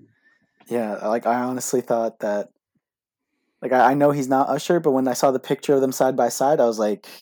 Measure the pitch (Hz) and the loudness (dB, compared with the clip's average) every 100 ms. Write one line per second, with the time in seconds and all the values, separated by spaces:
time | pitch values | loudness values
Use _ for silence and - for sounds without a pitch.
0 | - _ _ _ _ _ - 120 107 98 | -20 _ _ _ _ _ -8 -6 -4 -6
1 | 107 117 113 123 123 127 - 127 - 117 | -4 -2 -2 -2 -2 -6 -4 -2 0 -2
2 | 113 - 110 104 - _ _ _ _ _ | -2 -4 -6 -4 -6 _ _ _ _ _
3 | _ _ _ _ _ _ 127 127 120 143 | _ _ _ _ _ _ 0 4 4 4
4 | 143 143 131 135 139 139 - 175 165 131 | 2 2 0 0 0 -2 0 0 2 0
5 | 131 123 143 131 - 139 - 139 135 - | 0 0 0 0 -4 -4 0 2 2 0
6 | 131 131 120 - 135 156 120 110 107 101 | 0 2 0 0 0 2 2 0 -2 -4
7 | - - | -10 -14